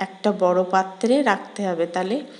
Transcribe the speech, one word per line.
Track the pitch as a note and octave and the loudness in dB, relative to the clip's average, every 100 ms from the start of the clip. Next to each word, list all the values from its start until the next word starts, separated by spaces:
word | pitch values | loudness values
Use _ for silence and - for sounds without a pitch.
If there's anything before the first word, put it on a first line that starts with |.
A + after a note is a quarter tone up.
| F#3+ | -8
একটা | - G#3 F#3 | -2 -2 2
বড় | F3+ F3+ F3+ | 2 2 2
পাত্রে | F#3 F#3+ - A3+ C4+ | 2 0 -2 2 2
রাখতে | D4 - - - G3 | 2 0 -4 -6 -4
হবে, | E3 E3+ | -2 -2
তাহলে | F#3 F#3 A#3 C#3+ - | -2 -2 -4 -6 -18